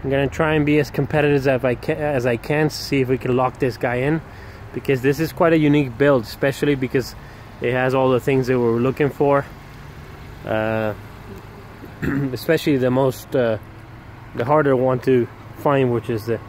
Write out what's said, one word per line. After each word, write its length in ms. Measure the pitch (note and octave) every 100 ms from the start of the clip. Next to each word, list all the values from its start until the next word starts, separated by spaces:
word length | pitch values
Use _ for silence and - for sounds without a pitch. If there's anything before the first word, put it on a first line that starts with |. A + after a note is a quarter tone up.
I'm 60 | C#3
gonna 180 | C3+ C#3
try 280 | - D#3+ D#3
and 100 | D3
be 120 | D3
as 120 | C#3+
competitive 560 | - C#3 D#3 D3 C#3+ C3+
as 160 | B2+
I 120 | B2+ A#2
can, 200 | - D#3+
as 300 | D3 C#3+ B2
I 100 | A#2+
can, 320 | - D3 D3+
to 80 | -
see 240 | - C#3
if 80 | B2+
we 100 | C3
can 200 | C3 B2
lock 220 | B2+ -
this 180 | C3+ A2+
guy 180 | B2+ B2
in, 260 | C3+ D#3+ - - - - -
because 280 | - - C3+
this 200 | B2+ C#3+
is 100 | D#3+
quite 220 | - F3
a 40 | E3
unique 400 | D3+ D3 C#3 A#2
build, 260 | C#3+ C3+
especially 520 | A2 - C#3 C3 D3 C#3+
because 400 | C3 C#3 A#2 - - - - -
it 100 | B2
has 240 | B2+ B2+ C3
all 140 | C3
the 100 | B2+
things 280 | B2+ C3+ B2+
that 120 | B2+
we're 200 | A#2+ A#2
looking 300 | B2 B2+ C#3+
for. 360 | - C#3+ C#3 C#3 - - - - - - - - - -
Uh, 480 | A2 A2 A2 G#2+ G2+ G#2 - - - - - - - - -
<clears throat> 20 | - C3 C#3
especially 420 | B2 - D#3+ - C#3
the 160 | B2+
most, 420 | B2+ C3+ B2 -
uh, 240 | C#3 A#2+ G#2+ - - - - - - - -
the 80 |
harder 320 | A#2+ D3+ D3 C3
one 240 | C3 B2+
to 300 | B2+ B2+ A#2 - - -
find, 340 | D#3 C#3 C3
which 160 | A#2 G#2+
is 160 | A2+ G#2+
the 160 | A2